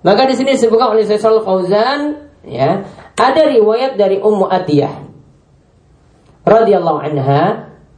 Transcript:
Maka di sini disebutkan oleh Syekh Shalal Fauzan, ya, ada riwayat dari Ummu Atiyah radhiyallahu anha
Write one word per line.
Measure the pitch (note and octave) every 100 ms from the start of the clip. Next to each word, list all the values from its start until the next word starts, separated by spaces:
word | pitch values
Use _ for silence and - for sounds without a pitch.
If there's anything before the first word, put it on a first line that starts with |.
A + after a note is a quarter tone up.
Maka | E3+ G#3 C4
di | A#3+
sini | C4+
disebutkan | C4 A3+ A3+ A#3+
oleh | A3 G#3
Syekh | G#3
Shalal | A3 A3
Fauzan, | G3+ F#3+ F3+ G#3 B3 D4 D4 D4+ - _
ya, | - A#2 C#3 G3 - - - -
ada | B3+ D#4+ C#4+
riwayat | B3 G#3 A3+ C4 G#3
dari | G3 G3
Ummu | G#3 G#3 F#3
Atiyah | F#3 - D3 - - - - - _ _ _ _ _ _ _ _ _ _ _
radhiyallahu | - A3 G#3 F#3 E3+ D3+
anha | D3 C#3+ C3 C#3+ F3+ A3+ - - _